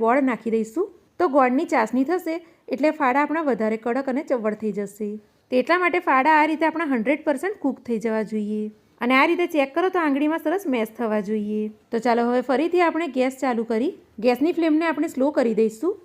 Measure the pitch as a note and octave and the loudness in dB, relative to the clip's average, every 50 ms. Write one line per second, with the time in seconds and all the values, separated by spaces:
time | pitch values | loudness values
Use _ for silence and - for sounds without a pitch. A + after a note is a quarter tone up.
0 | A3+ A3+ A#3+ C#4+ C4+ C4 A#3+ G#3 - A#3 G#3+ A3+ A3 A3 - D#4+ G4 - - - | 2 2 4 4 2 2 0 -2 -2 -2 -2 -2 -2 -2 -4 -4 -4 -4 -6 -14
1 | _ _ _ - F4 F4 C4 D4 C4 B3 B3 C4+ E4+ - D#4+ B3+ A3 G#3+ - B3+ | _ _ _ -2 -2 2 4 4 4 4 2 0 0 0 0 0 0 0 0 0
2 | C4+ C4+ F4+ F4+ E4+ E4 D#4+ E4+ E4+ - _ _ _ - - - C4+ D#4 D4+ D#4 | 0 0 0 -2 -2 -4 -6 -6 -8 -12 _ _ _ -8 -4 0 0 0 0 0
3 | D4+ B3 B3 C#4 D4 D4 D4 E4 E4 C#4+ A#3+ F#3+ A3 A3 A3+ A3 A3+ A#3+ A#3 C4 | 0 0 2 2 0 0 -2 -2 -2 -2 -2 0 0 -2 -2 -2 -2 -2 -2 -2
4 | C4+ C4+ B3 C4+ - - C#4+ A#3+ G#3+ A3 G#3+ G#3+ A3 G#3+ G#3 G#3 G3+ G3 - - | -2 -4 -4 -4 -4 -2 -4 -2 -2 -2 -4 -4 -4 -4 -4 -4 -6 -8 -8 -8
5 | A3 G#3 G#3 G#3+ - _ _ _ _ _ B3+ B3+ B3+ B3 E4 F4+ F4+ F4 C#4+ F4+ | -8 -8 -8 -10 -14 _ _ _ _ _ -2 0 0 2 2 2 2 2 0 0
6 | F4 F4 C#4+ C4 C4 D#4 D#4 D4+ D4+ D#4 D#4+ D4+ D#4+ D#4+ D4+ D#4+ E4+ C#4+ C4+ A#3 | 2 2 2 4 4 6 6 6 4 4 2 0 0 0 0 -2 -2 -2 -2 0
7 | G#3+ A#3+ D4+ D4+ D#4 D#4+ C#4+ C4+ - F#4+ G#4+ - - C#4 - - - - A#3 A3 | 0 0 0 0 0 -2 -2 -2 -2 -6 -4 -4 -4 -4 -4 -4 -6 -6 -4 -4
8 | F#3 A3+ A3 A3 A3 G#3+ A3 G#3+ G#3 G#3 G#3+ G#3+ G#3+ G#3+ G#3+ - _ _ _ - | -2 -2 -2 -2 -2 -2 -4 -4 -4 -4 -4 -4 -6 -6 -10 -14 _ _ _ -6
9 | - A#3+ B3+ C4 C#4+ E4+ E4+ E4 F4 E4+ E4+ D4+ C4+ C4+ C#4 E4 F4 F#4+ F#4 F#4 | -2 2 4 4 4 4 2 0 0 0 0 0 0 0 0 -2 -2 0 0 0
10 | E4 D4+ C4+ C#4+ D4 D4+ D#4+ D#4+ D#4 D#4 E4 G4 G4 E4+ B3+ A#3 A3 A3 - - | 0 0 0 0 0 0 0 0 -2 -2 -2 -2 -2 -2 -2 -2 -2 -4 -4 -4
11 | A#3+ A3 G#3+ G#3+ G3 F#3+ A3 G#3+ G#3 G#3 G#3+ G#3+ G#3+ G#3+ G#3+ - _ _ - A#3 | -4 -2 -2 -2 -2 -2 -2 -4 -2 -2 -4 -4 -4 -6 -8 -12 _ _ -6 -2
12 | A3+ B3 A3+ A#3 A#3 A#3+ B3 B3 B3 B3 C4+ B3+ D#4 E4+ F4 F4 F4 E4 D#4 D#4 | 0 2 2 2 2 2 0 0 0 0 0 0 0 2 2 2 2 2 2 0
13 | E4+ D#4+ A#3+ B3+ B3+ C4+ C4 - D4 C4 A#3+ A3 A3+ A3+ A#3 A3 B3 F4 - - | -4 -4 -2 0 0 -2 -2 -2 -2 -2 -2 -2 -2 -2 -2 -2 -2 -2 -4 -8
14 | - _ _ - G3+ B3 A#3+ A#3+ C#4+ E4+ F4 E4 E4 D#4+ D4+ D#4 E4+ E4 D#4 D4 | -12 _ _ -2 0 0 2 2 2 0 0 2 2 2 2 2 2 0 0 -2
15 | D4+ E4 - C4 B3+ D4 D4+ D#4 B3+ A#3 A3 G3 A3+ A3 G#3+ - - F4 G#4+ - | -2 -4 -2 0 0 0 2 2 0 2 2 2 2 0 0 -2 -4 -4 -4 -4
16 | - | -8